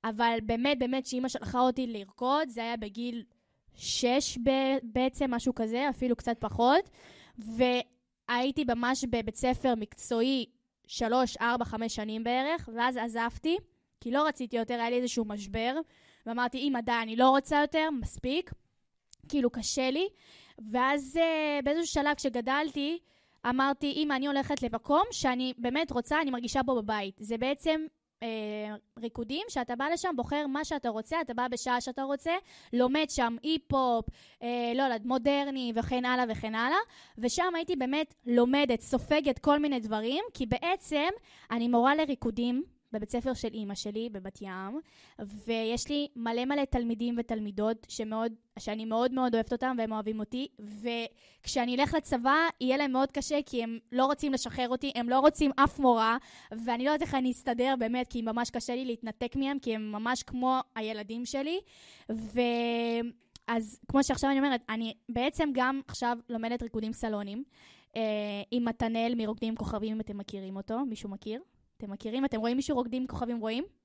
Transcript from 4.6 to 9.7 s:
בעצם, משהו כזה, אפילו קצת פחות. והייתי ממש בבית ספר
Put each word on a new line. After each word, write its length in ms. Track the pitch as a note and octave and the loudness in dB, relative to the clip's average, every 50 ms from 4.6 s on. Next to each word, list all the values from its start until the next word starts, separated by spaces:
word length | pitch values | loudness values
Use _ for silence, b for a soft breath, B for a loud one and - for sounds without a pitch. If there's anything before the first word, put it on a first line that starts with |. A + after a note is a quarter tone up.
| C4+ C4 C4+ C4+ B3 | 4 2 2 0 -2
בעצם, 480 | A#3 G#3+ B3+ B3+ C4 - - C#4+ C4 | -2 0 2 0 2 2 0 -2 0
משהו 240 | A#3+ A#3 - B3+ B3 | 0 0 0 0 0
כזה, 340 | - A3+ A3 A3+ A#3+ C#4 D4 | 0 -2 -2 0 0 0 0
אפילו 260 | C4 - B3+ B3+ A#3+ | 0 0 0 0 0
קצת 220 | - - A#3+ A#3 - | 0 0 -4 -4 -2
פחות. 500 | - G#3 - - A#3 B3 C#4 F4 G4 - B B B B B B B B B | -4 -4 2 4 6 8 8 6 4 2 B B B B B B B B B
והייתי 1300 | B G#3+ A3 A3+ A3+ B3+ B3 B3 B3 B3 _ _ _ _ _ _ _ _ - A#3+ A#3+ B3+ C#4 C4+ D#4 D4 | B -12 -8 0 2 2 4 4 0 -2 _ _ _ _ _ _ _ _ -2 -2 0 0 0 0 0 0
ממש 420 | A#3+ A#3+ A#3 A#3+ A#3+ C4+ - - | 0 0 0 2 0 0 0 0
בבית 300 | B3 A3+ A#3 A3 G#3+ G#3+ | -2 0 -2 -2 -2 -4
ספר 380 | - - B3+ B3+ - - C4 | 0 0 0 0 2 2 0